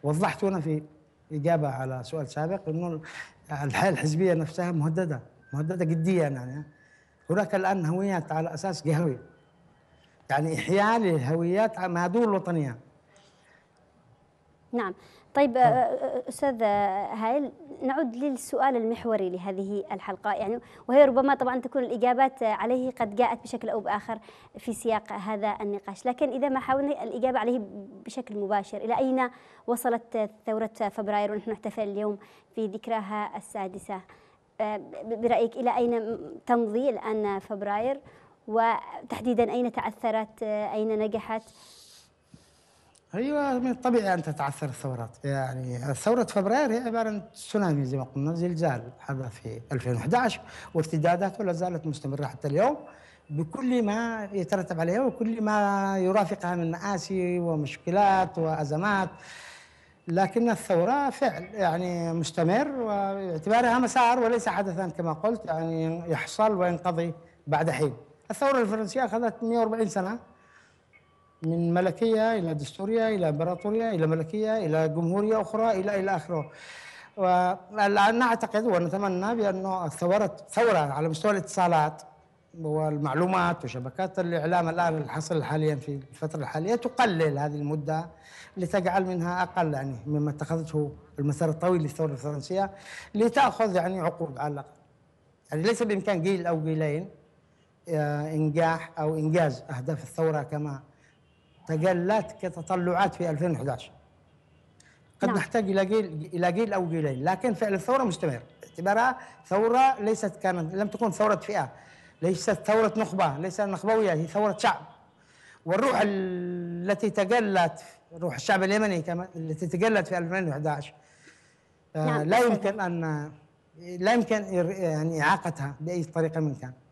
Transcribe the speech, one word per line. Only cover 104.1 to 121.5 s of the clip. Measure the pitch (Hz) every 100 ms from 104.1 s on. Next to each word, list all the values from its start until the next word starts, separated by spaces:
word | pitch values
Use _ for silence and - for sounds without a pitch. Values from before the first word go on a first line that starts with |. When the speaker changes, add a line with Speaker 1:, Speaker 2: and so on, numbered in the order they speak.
| _ _ _ _ _ _ _ - _ _ _
Speaker 1:
قد | -
Speaker 2:
نعم. | 208
Speaker 1:
نحتاج | - 233 196
إلى | 196 190
جيل، | 220 190 156 156
إلى | 175 180
جيل | 175 226
أو | 196 175
جيلين، | 165 151 127
لكن | 151 185 247
فعل | 220 220
الثورة | 190 185 262
مستمر، | 254 165 165 120 - - -
اعتبارها | - 180 208 247 247 - - -
ثورة | 190 226 240 262 262
ليست، | 208 220 202 -
كانت، | 190 180 160 190
لم | 208
تكن | - 226
ثورة | 160 214 196
فئة، | - 196 131 - - - - _
ليست | 165 185 -
ثورة | 196 - 220 220 220
نخبة، | 196 190 170 139
ليست | 180 170
نخبوية، | 202 180 196 220 208
هي | 156 160
ثورة | 202 208 202
شعب. | - 175 - - _ _ _ _ - - -
والروح | 190 262 247
التي | 208 196 185 180 180 175 175 170 180 202 214
تجلت، | - 190 240 214 190 170 - - - _
روح | 165 170 135
الشعب | - 190
اليمني | 190 208 214 180
كما، | 156 170 185 170
التي | 160 156 180
تجلت | 175 220 214 165
في | 180
ألفين | 170 190 175
وأحد | 143 151
عشر، | 147 143 - _ _ - _ _